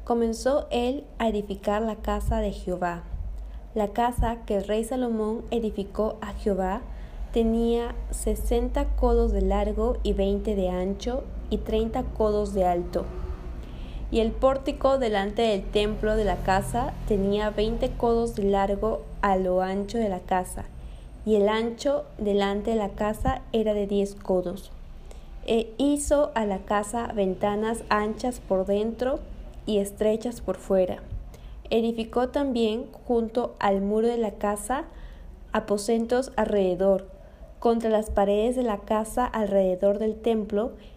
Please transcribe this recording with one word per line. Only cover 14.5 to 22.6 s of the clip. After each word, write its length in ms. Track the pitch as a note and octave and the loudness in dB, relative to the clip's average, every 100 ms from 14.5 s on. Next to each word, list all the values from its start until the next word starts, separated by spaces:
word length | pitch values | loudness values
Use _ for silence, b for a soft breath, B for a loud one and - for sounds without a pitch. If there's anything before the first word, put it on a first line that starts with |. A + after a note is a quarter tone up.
| C4+ D4 - C4+ C4+ | 2 -2 0 2 2
delante 440 | A#3 G3+ G3+ G#3 | 2 2 0 0
del 200 | A3+ G3 | 2 2
templo 540 | G#3 G#3 G#3 G#3+ G#3+ A3 | 0 0 0 0 0 2
de 80 | |
la 140 | G3+ F3 | 2 0
casa 540 | - F#3+ - A#3+ C#4+ - - | 2 2 2 -2 -2 -4 0
tenía 440 | G3+ G3 G#3 G#3+ | 2 2 2 0
veinte 420 | G#3 A3 A#3 B3+ | 0 0 0 -2
codos 420 | - A#3+ A#3 A#3 | 0 2 2 0
de 80 | A3+ | 0
largo 600 | G3 G3 G3 G3+ A3 - - - | 2 4 2 0 0 -2 -6 -2
a 140 | G3+ F#3+ | 2 2
lo 260 | F#3 F#3 | 2 2
ancho 340 | F#3 G3 G3+ A#3 | 2 -2 -2 0
de 120 | G#3+ | 0
la 100 | F3+ | -2
casa, 460 | - F#3 F#3 - - B B B B B | 0 -2 -2 -8 -10 B B B B B
y 120 | G#3+ G#3+ | 2 4
el 120 | G3+ | 4
ancho 540 | A3 A#3 A#3 C#4+ D4 - - | 2 -2 -2 0 0 -2 -4
delante 540 | G#3 G3+ G3 G#3 | 0 2 2 0